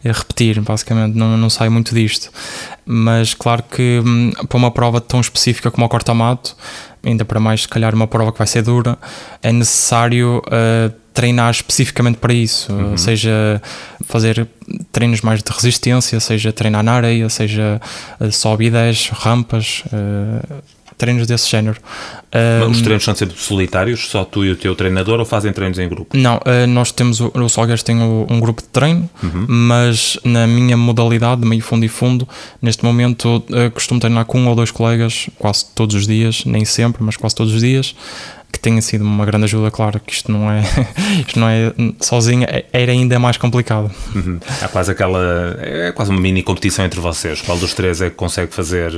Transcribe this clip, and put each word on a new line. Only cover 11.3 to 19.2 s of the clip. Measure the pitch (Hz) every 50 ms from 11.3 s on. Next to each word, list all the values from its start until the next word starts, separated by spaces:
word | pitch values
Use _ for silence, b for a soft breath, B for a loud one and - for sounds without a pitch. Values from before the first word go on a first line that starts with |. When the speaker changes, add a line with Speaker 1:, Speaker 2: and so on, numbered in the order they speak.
| 123 120 120 117
Speaker 1:
especificamente | 117 - - - - - 131 - - - 123 120 117 113
para | - 120 120
isso, | 120 117 110 - - - -
Speaker 2:
Uhum. | 101 101 98 101 104
Speaker 1:
seja | - 92 107 113 107 107 113 110 107 107 107 107 104 B B B B B B B B -
fazer | - - 117 110 113 110 117 117 110 - _ - - - - - -
treinos | - - 117 120 117 107
mais | 107 113 110 107
de | 107 -
resistência, | - - - 120 120 - - 117 123 127 120 - - 113
seja | - - 117 107 107 110
treinar | 110 - 113 110 107 104 110
na | 113
areia, | 120 123 117 117 117 113 113 110
seja, | - - 110 104 107 107 107 107 104 110 B B B B B B B B
eh, | - 107
sobe | 107 - - 110 110 107 113
e | 117
desce, | 117 120 117 117 117 110 - -
rampas, | 113 -